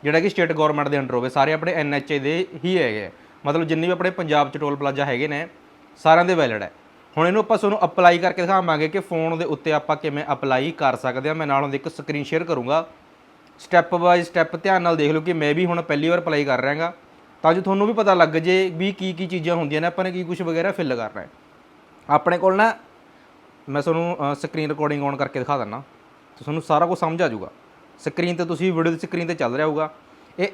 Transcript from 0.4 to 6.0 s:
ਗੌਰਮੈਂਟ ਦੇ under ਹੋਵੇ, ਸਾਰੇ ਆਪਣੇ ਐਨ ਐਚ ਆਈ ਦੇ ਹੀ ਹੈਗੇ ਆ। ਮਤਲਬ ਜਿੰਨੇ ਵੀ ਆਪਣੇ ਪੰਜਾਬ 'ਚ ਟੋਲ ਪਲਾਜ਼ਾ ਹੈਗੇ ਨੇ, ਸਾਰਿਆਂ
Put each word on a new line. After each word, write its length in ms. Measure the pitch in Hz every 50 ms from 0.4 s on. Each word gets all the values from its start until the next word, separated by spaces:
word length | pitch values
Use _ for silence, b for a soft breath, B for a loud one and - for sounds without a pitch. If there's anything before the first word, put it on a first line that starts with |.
| 175 165 160
ਗੌਰਮੈਂਟ 340 | 151 151 151 151 147 143
ਦੇ 100 | 143 143
under 160 | 143 135 123 127
ਹੋਵੇ, 160 | 120 123 131
ਸਾਰੇ 240 | 127 143 135 147 156
ਆਪਣੇ 200 | 156 160 175 165
ਐਨ 200 | 160 147 143 143
ਐਚ 180 | 139 139 -
ਆਈ 80 | 151 143
ਦੇ 280 | 131 143 160 175 185 - - 139 131
ਹੀ 120 | 180 185
ਹੈਗੇ 280 | 180 147 120 107 107 101
ਆ। 40 | 87 - B B B B B -
ਮਤਲਬ 180 | 143 147 170 165
ਜਿੰਨੇ 240 | - 160 156 165
ਵੀ 60 | 175 180
ਆਪਣੇ 160 | 170 180 185
ਪੰਜਾਬ 420 | 180 - 175 151 151 147 143 135
'ਚ 60 | 139
ਟੋਲ 180 | 147 151 143 143
ਪਲਾਜ਼ਾ 300 | 139 143 139 135 135 143
ਹੈਗੇ 220 | 143 127 120 143
ਨੇ, 200 | 151 147 143 165 170 - - - - - - - - -
ਸਾਰਿਆਂ 280 | -